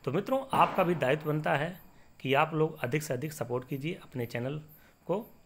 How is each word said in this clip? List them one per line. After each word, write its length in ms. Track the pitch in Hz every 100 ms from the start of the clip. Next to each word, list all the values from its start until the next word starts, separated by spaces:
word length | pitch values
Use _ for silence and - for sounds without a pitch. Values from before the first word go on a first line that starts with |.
तो 80 | -
मित्रों, 340 | 147 208 269 269
आपका 300 | 139 175 -
भी 120 | 175 170
दायित्व 300 | 131 156 156
बनता 300 | 151 170 147
है 260 | 165 190 - - - -
कि 120 | 131
आप 200 | 135 156
लोग 260 | 156 156 156
अधिक 200 | 123 151
से 100 | 151
अधिक 200 | 165 156
सपोर्ट 340 | 151 120 123 127
कीजिए 260 | 139 151
अपने 320 | 185 - 131 117
चैनल 320 | 120 127 151 151 - - _ -
को 280 | 190 233 -